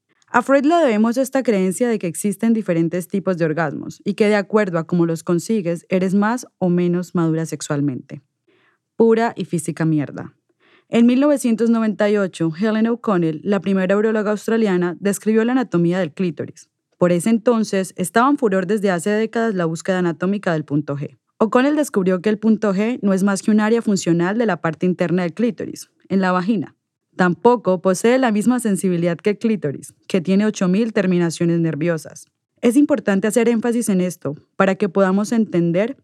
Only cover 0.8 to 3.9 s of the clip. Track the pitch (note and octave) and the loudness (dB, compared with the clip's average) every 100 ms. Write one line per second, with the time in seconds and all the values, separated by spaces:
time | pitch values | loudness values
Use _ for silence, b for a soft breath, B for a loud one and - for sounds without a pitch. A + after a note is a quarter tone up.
0.8 | D4 G#3+ A3+ A#3+ C4 C4+ B3 G3+ F#3 F#3 | 4 2 2 0 -2 -2 0 0 0 0
1.8 | B3 A3 F3 D#3 G#3 F#3+ A3+ A3 G3 E3 | -2 -2 -4 -4 -4 -2 0 0 0 0
2.8 | E3 F3+ E3+ G3 E3+ E3+ D#3+ D#3 D#3 C2+ | 0 -2 -6 -4 -4 -2 -2 -2 -4 -6
3.8 | - | -10